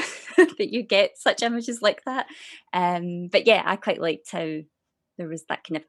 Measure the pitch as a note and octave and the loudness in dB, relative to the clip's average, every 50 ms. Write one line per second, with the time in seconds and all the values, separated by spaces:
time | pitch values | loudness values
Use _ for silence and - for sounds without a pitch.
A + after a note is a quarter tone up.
0 | - - - - - - - - F4+ E4 - - G#3+ - - A#3+ A#3 - A#3+ G3 | 6 0 -8 -14 -16 0 4 4 4 4 4 -2 -4 -2 -2 -4 -2 2 2 4
1 | G3+ - - - - - - - A#3 A#3 A#3 A#3 A#3 B3+ A#3 A#3 - G#3 - - | 4 2 0 0 0 0 0 2 0 -2 -2 -2 -4 -6 -6 0 0 0 0 0
2 | - - B3+ C4 - - G3+ - - - - - _ _ - F3+ F3+ F3 F3+ F3 | -6 -6 -6 -6 -6 -8 -12 -20 -20 -20 -20 -20 _ _ -2 0 0 0 0 -2
3 | F3 F3 F3 F3 F3 F3 - G3+ - A3+ A3 F3+ - E3+ F#3+ G3+ - A3 F#3 - | -4 -6 -6 -8 -6 0 2 4 6 6 4 4 4 0 -4 -2 -2 -4 -4 -2
4 | - E3 - - _ - - F3 E3 D#3+ D#3 D#3 D#3 - _ _ _ _ _ _ | -2 -4 -4 -4 _ -10 -8 -8 -6 -6 -8 -10 -12 -14 _ _ _ _ _ _
5 | _ _ _ - F3 D#3+ D#3+ D#3+ - - D#3 - - - D#3+ D3+ D#3 | _ _ _ -12 -10 -10 -10 -12 -8 -8 -8 -8 -8 -8 -10 -10 -8